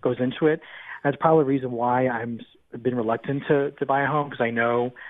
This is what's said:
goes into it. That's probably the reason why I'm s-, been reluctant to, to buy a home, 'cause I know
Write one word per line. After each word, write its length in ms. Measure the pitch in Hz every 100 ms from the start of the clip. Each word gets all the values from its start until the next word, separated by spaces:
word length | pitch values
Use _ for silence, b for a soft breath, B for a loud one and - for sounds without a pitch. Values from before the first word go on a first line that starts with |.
goes 160 | 131 123
into 280 | 127 123 160
it. 120 | 160 - B B B
That's 140 | 143 131
probably 280 | 165 160 135
the 20 |
reason 240 | 135 127
why 380 | 120 120 123 127
I'm 320 | 117 117 117 - _ _
s-, 80 | 123
been 140 | 120 123
reluctant 480 | 110 113 - 139 -
to, 240 | 147 139
to 140 | 139 135
buy 160 | 135
a 40 | 139
home, 220 | 151 143
'cause 100 | -
I 80 | 120
know 420 | 117 117 120 123 - B